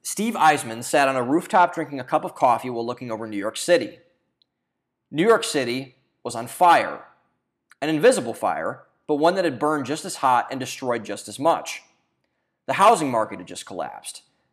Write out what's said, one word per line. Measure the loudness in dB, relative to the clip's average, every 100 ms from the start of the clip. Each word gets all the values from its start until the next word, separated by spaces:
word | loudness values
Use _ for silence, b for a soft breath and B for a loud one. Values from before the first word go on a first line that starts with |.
Steve | -10 -4 -4
Eisman | 4 4 4 -4 -10
sat | 0 2 2
on |
a | 2
rooftop | 0 -2 2 4 4
drinking | 2 -8 -8
a |
cup | -2 -2
of | -2
coffee | 0 2 2 0
while | -6
looking | -6 -8 -8
over | -8 -6
New | -4
York | -6 -6
City. | 2 2 2 -10 _ _ _ _ _ _ _ _ _ _ _
New | 0
York | 4 4
City | 2 -2 -2 -4 -6 _ _ _
was | -10
on | -8 -10
fire. | 2 6 6 2 -6 -16 _ _ _ _ _ _ _
An | -4
invisible | 4 4 4 -4
fire, | -4 -2 -2 -4 -8 _ _ -4
but | 2
one | 2 2
that |
had | -2 0
burned | -2 -2 -4
just | -8
as | -8 -2
hot | 2 2 0
and | -8
destroyed | -8 -6 -4 -4
just | -4 -10 -10
as | -2
much. | 0 0 -4 -14 _ _ _ _ _ _ _ _ -6
The |
housing | 4 6 6 2
market | -2 -2 -6
had | -14
just | -16 -12
collapsed, | -8 -8 -10 -16 -18 _ _ _